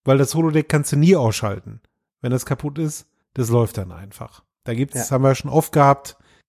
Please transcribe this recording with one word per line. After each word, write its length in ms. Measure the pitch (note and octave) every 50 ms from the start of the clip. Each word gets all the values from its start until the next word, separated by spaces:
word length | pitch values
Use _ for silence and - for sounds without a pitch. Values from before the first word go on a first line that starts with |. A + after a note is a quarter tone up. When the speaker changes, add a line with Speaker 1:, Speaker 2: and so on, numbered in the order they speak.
| -
Speaker 1:
weil 140 | C3+ C3+
das 180 | C3+ C#3 - -
Holodeck 320 | E3 E3 D#3+ D3+ D#3 D3+
kannst 240 | - - D3+ D3 -
du 60 | D3
nie 180 | D3 D#3 F3+ F#3+
ausschalten. 640 | D#3 A#2+ A2 G#2 - A#2 G#2 G2+ G#2 - A2 A2 A2 _ _ _ _ _ _ _ _
Wenn 120 | - B2
das 140 | B2+ B2 -
kaputt 320 | - C#3 - - D3 C#3+ D#3+
ist, 260 | D#3+ D3+ D3+ - - _ _ _ _ _ -
das 140 | C3 A#2+ A2
läuft 280 | A#2 A#2+ A#2 G#2+ -
dann 140 | G#2+ F#2+ F#2 E2+
einfach. 500 | E2 G2 G2+ - - - - _ _ _ _ _ _ -
Da 80 | B2 A#2
gibt's, 220 | A#2 C3+ C#3 - B2 A2+ -
Speaker 2:
Ja. 20 |
Speaker 1:
haben 120 | C3 B2+ C3+
wir 120 | C3+ C3
schon 160 | - - D3
oft 200 | C3 D#3+ D#3 -
gehabt, 460 | - D#3 C#3 C#3 C#3 - - - - _ _ _ _ _ _